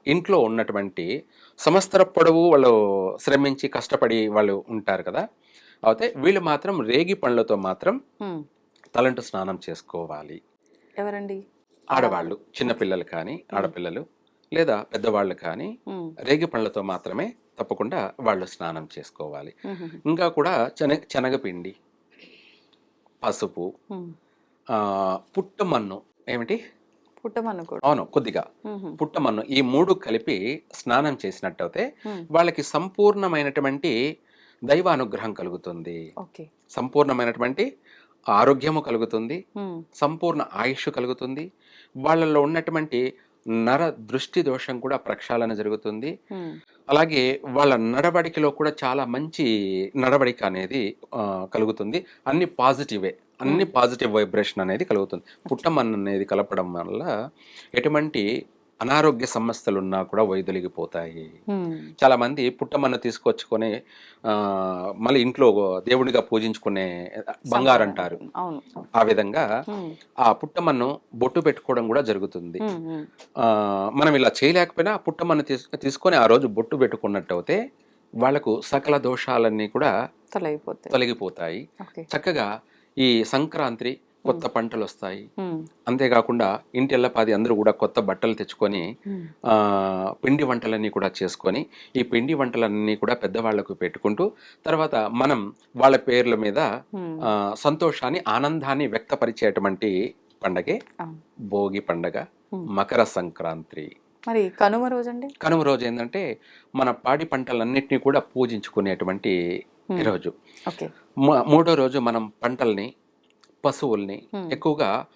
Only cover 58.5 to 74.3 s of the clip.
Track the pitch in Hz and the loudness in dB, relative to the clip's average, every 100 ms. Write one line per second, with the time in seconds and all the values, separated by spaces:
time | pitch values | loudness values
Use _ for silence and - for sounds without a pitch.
58.5 | _ _ - 117 151 156 117 123 117 117 | _ _ -6 0 4 4 4 -2 -2 -2
59.5 | 110 113 98 95 95 92 104 104 95 92 | -2 -2 -2 0 -2 0 2 2 0 -2
60.5 | 92 90 - 85 85 82 82 80 - - | -4 -6 -8 -8 -8 -8 -12 -16 -12 -6
61.5 | 196 170 156 156 - 131 120 120 143 123 | -4 -4 -8 -12 4 4 6 2 0 -2
62.5 | - 131 143 135 123 117 - 120 110 - | -2 -4 -2 0 -2 -4 -2 0 0 -2
63.5 | 110 113 110 - - - _ 113 104 101 | -2 -2 -6 -10 -20 -20 _ -4 -2 0
64.5 | 95 95 90 95 95 117 135 123 127 120 | -2 -2 -4 -6 -2 2 2 2 4 6
65.5 | 101 95 92 120 127 127 120 - 110 110 | 6 2 0 2 2 4 2 2 0 0
66.5 | 107 104 95 92 87 90 110 - - 127 | -4 -4 -2 -4 -6 -10 -12 -12 -10 -2
67.5 | 120 131 120 101 92 87 85 - - 180 | 2 6 6 4 0 -6 -8 -10 -8 -8
68.5 | 147 - - - 117 107 214 101 151 113 | -8 -14 -18 0 4 4 4 2 0 0
69.5 | 117 180 208 165 160 _ - 117 104 - | -2 -6 -10 -10 -14 _ 2 4 4 -2
70.5 | 175 170 131 131 147 _ 117 127 175 156 | -2 0 0 0 -4 _ -2 0 2 0
71.5 | - - 123 113 127 110 98 98 87 85 | 0 0 0 2 2 2 0 -4 -8 -10
72.5 | 87 214 170 160 156 151 - - - 113 | -6 -6 -6 -8 -10 -12 -18 -12 0 2
73.5 | 107 101 98 101 135 156 139 117 | 2 2 -2 -2 2 4 4 4